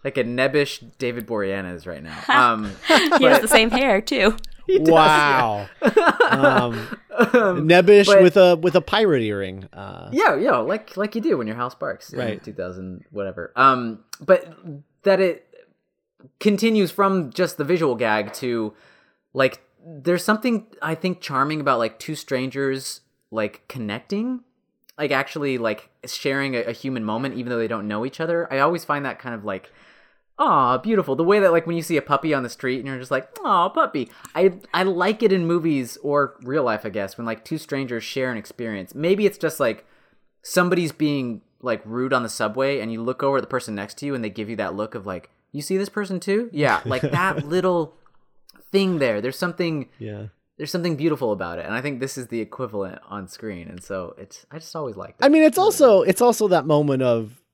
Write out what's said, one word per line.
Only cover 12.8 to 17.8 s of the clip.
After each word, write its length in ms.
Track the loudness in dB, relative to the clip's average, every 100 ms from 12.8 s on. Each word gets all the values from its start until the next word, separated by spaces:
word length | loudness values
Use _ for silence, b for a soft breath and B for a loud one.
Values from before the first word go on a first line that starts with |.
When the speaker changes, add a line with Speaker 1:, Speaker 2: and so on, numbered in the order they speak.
| -12 -14 _
Speaker 1:
whatever. 400 | -10 -8 -8 -10
Um, 460 | 4 4 4 -2 -10 _ -14
but 320 | 2 2 2 -18 -18 -18 -20 _
that 160 | 0 2
it 260 | 0 -2 _ -20 _ _ _ _ _ _ -20 _
continues 500 | 0 2 0 2 0
from 400 | 0 0 0 -4
just 260 | -4 -4 -4
the 60 |
visual 300 | -2 0